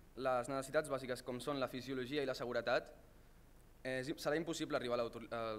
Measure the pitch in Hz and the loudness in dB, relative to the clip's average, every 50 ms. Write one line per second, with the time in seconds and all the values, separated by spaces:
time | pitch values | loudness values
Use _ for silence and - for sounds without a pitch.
0 | - - - - 131 131 127 123 120 135 139 135 135 143 139 156 156 143 139 127 | -20 -14 -6 -2 2 2 4 2 2 0 0 -2 0 2 2 2 2 2 0 -2
1 | 131 120 123 - - - 123 123 - 147 143 135 127 - - 127 120 131 135 131 | -2 -2 -4 -4 -4 -4 -4 -2 -2 -2 0 0 0 0 -2 -4 -4 -4 -2 -2
2 | 123 117 147 151 139 127 127 - 120 120 120 117 117 120 127 156 - - - - | -2 0 0 0 2 0 0 -2 -2 0 0 2 4 4 4 4 4 0 -10 -18
3 | - - - - - - - - - - - - - - - - - 131 131 131 | -20 -20 -20 -20 -20 -20 -20 -20 -20 -20 -20 -20 -20 -20 -16 -8 -4 -2 -2 -2
4 | 127 143 165 - - 156 147 165 165 165 156 147 156 139 147 127 120 120 120 120 | -2 -2 -4 -2 0 2 2 2 2 0 -2 -2 -2 0 0 0 0 2 2 2
5 | 117 113 107 117 113 101 117 117 113 113 110 | 2 0 -2 -6 -8 -6 -4 -2 -2 -2 -2